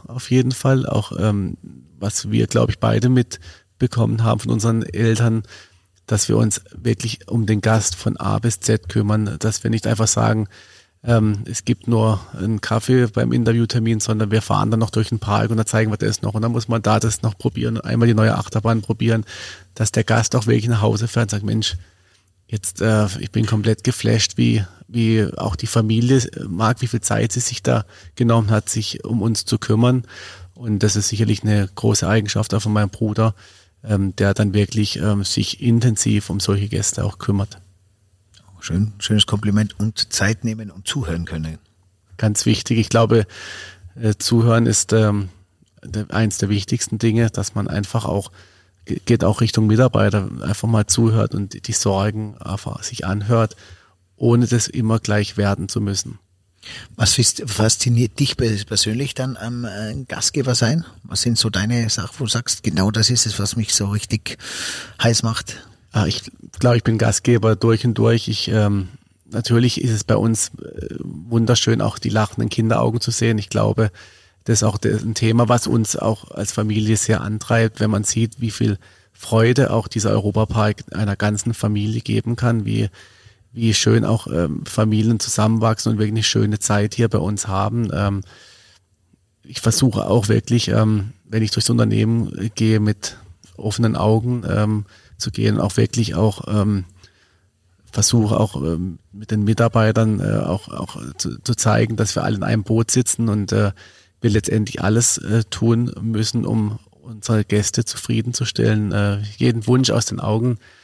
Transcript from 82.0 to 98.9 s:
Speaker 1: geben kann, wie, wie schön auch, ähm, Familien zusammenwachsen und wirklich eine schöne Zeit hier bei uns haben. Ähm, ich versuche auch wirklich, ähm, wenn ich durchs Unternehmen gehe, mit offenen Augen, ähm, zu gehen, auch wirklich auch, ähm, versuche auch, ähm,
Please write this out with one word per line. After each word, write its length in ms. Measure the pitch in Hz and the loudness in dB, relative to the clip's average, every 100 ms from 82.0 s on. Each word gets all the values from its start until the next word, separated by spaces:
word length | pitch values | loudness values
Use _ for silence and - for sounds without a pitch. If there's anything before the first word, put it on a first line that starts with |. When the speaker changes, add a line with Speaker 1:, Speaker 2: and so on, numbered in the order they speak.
Speaker 1:
geben 360 | - 110 117 117 | -2 -2 -2 -2
kann, 280 | 120 117 | 0 0
wie, 240 | 104 110 104 - - _ - _ _ | -2 -2 -2 -6 -20 _ -20 _ _
wie 220 | 127 113 | -2 0
schön 320 | 104 113 113 101 | 2 4 2 2
auch, 220 | 107 - | 0 -2
ähm, 360 | 78 82 73 | -2 -2 -4
Familien 560 | - - 110 107 110 110 | -6 -2 2 2 2 0
zusammenwachsen 720 | - - 107 113 110 110 117 | -2 0 2 2 2 0 -2
und 60 | 107 | 0
wirklich 160 | 107 | 0
eine 80 | 110 | 0
schöne 360 | 107 113 104 107 | 0 0 0 0
Zeit 360 | - 104 104 | 0 0 0
hier 160 | - 113 | 0 0
bei 80 | 107 | 2
uns 300 | 90 104 104 | -2 -4 -4
haben. 420 | 95 101 117 110 | -2 -2 -2 -2
Ähm, 300 | 76 101 98 98 - - - _ _ _ _ _ _ _ _ | 0 -2 -2 -6 -16 -20 -20 _ _ _ _ _ _ _ _
ich 180 | - - | -18 -4
versuche 460 | 113 - 131 104 - | -2 2 2 0 2
auch 220 | 113 101 | 2 2
wirklich, 400 | 110 - 120 113 | 0 2 0 2
ähm, 440 | 110 107 107 104 - _ | 2 2 2 -2 -10 _
wenn 140 | 110 | -2
ich 80 | 110 | 0
durchs 180 | - - | 0 0
Unternehmen 800 | 117 110 107 110 117 110 - 110 | 2 2 2 2 2 -2 -4 -8
gehe, 260 | - 110 110 | 0 2 4
mit 380 | 107 104 - - - - - - | 2 0 -6 -14 -20 -20 -20 -8
offenen 360 | 107 101 113 | -6 0 0
Augen, 500 | 113 104 110 120 123 - | 2 4 4 2 -2 -2
ähm, 380 | 104 107 107 104 - _ - | 0 2 0 -4 -14 _ -10
zu 120 | - | -8
gehen, 300 | - 107 104 | 0 0 2
auch 160 | 101 - | 0 2
wirklich 400 | 113 120 113 80 | 0 0 -2 2
auch, 320 | 107 - - | 0 0 -2
ähm, 360 | 107 104 101 87 - - _ _ _ _ _ _ _ _ | 0 2 0 -4 -14 -20 _ _ _ _ _ _ _ _
versuche 480 | - 107 120 107 107 | -2 2 4 2 2
auch, 160 | 110 - | 0 0
ähm, 420 | 71 85 92 | -4 -2 -4